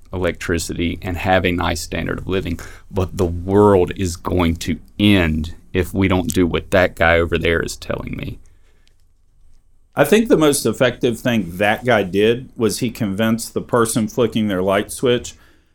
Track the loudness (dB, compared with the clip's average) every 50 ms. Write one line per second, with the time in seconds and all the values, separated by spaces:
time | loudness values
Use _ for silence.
0 | -16 -12 -8 -4 -4 -4 -4 -4 -4 -4 -4 -2 -4 -6 -6 -4 -4 -4 -4 -6
1 | -8 -8 -8 -4 0 2 2 2 2 2 0 0 -2 -2 -4 -6 -8 -8 -8 -6
2 | -6 -6 -6 -6 -6 -4 -4 -4 -4 -4 -8 -8 -10 -16 -18 -20 -16 -8 -4 -4
3 | -4 -2 -2 -2 -2 -2 -2 -4 -2 2 4 6 6 6 6 4 4 2 -2 -4
4 | -4 -4 -4 -6 -6 -4 0 0 2 0 0 -2 -4 -6 -6 -6 -8 -12 -4 2
5 | 4 4 6 4 4 2 0 -2 -4 -6 -8 -14 -14 -6 -4 -2 -2 -2 0 0
6 | 2 2 2 0 0 0 2 2 2 2 0 -4 -4 0 2 2 2 2 2 2
7 | 2 4 4 4 2 0 0 0 0 0 0 0 -2 -4 -8 -12 -10 -8 -8 -8
8 | -8 -8 -10 -10 -10 -10 -12 -14 -18 -20 -20 _ -20 _ _ _ _ _ _ _
9 | _ _ _ _ _ _ _ _ -20 -20 -20 -20 _ _ _ _ _ _ 0 2
10 | 2 4 4 4 4 4 4 4 4 4 2 2 0 -2 0 2 2 0 0 0
11 | 0 0 0 0 -2 0 0 0 -2 -2 -2 0 2 2 2 0 2 2 2 2
12 | 2 0 0 2 2 2 2 0 -4 -12 -6 -2 -2 -2 0 -2 -4 -4 -4 -4
13 | -4 -4 -2 0 0 0 0 -2 -4 -6 -8 -8 -6 0 2 2 2 2 0 -2
14 | -2 -2 0 0 0 0 0 -2 -2 -2 -2 -2 0 0 0 0 0 -4 -6 -4
15 | 0 0 0 0 -2 -8 -16 -20 _ _ _ _ _ _